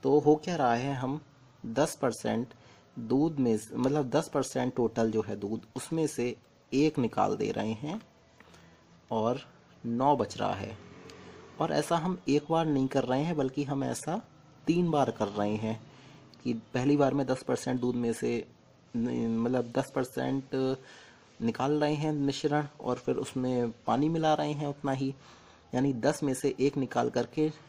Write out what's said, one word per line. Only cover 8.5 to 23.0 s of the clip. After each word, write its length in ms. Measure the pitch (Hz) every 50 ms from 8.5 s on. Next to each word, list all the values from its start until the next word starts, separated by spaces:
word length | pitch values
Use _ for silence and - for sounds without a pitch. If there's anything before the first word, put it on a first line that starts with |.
| - - - - - - - _ - - _ _
और 300 | 117 110 107 113 123 135 - - - - - - - - -
नौ 300 | 117 117 120 131 139 147
बच 220 | 127 110 98 - -
रहा 160 | 104 101 98
है। 240 | 95 101 101 110 - - - - - - - - - - - - - - - - -
और 120 | 160 160 156
ऐसा 240 | 147 151 - 170
हम 220 | 170 160 180 185 180 - -
एक 140 | 139 147 147 -
बार 160 | 165 165 165
नहीं 220 | 160 147 135 131 131
कर 160 | - 139 127
रहे 180 | 120 127 131 143
हैं, 140 | 165 175
बल्कि 280 | 151 139 131 135 - 147
हम 200 | 131 143 135 135
ऐसा 380 | 127 123 - - - 160 214 - - - - - - - - -
तीन 240 | - 160 175 180 170
बार 200 | 160 147 135 -
कर 180 | 117 - 110 101
रहे 260 | 101 104 104 104 107
हैं 280 | 110 110 110 110 110 - - - - - - - - - - - - -
कि 100 | 127 120
पहली 420 | 113 110 - - 123 123 143 147
बार 180 | 147 143 135 127
में 120 | 143 139
दस 160 | 127 131 131 -
परसेंट 380 | - 127 117 - - 127 127
दूध 140 | 120 123 123
में 180 | 120 120 117 113
से 360 | - - 120 120 117 - - - - - - - - - - -
न-, 420 | 120 113 123 123 123 117 117 113 113
मतलब 340 | 113 120 127 127 120 120 120
दस 160 | 135 131 - -
परसेंट 800 | 139 131 - - - 127 131 131 139 135 - - 131 131 131 135 135 - - - - - - - - - - - - 113
निकाल 300 | 117 113 - 123 139 147
रहे 220 | 151 147 147 151
हैं 180 | 147 151 156 151
मिश्रण 540 | 147 139 139 139 - - 151 147 147 147 143 - -
और 160 | - - 123
फिर 180 | 123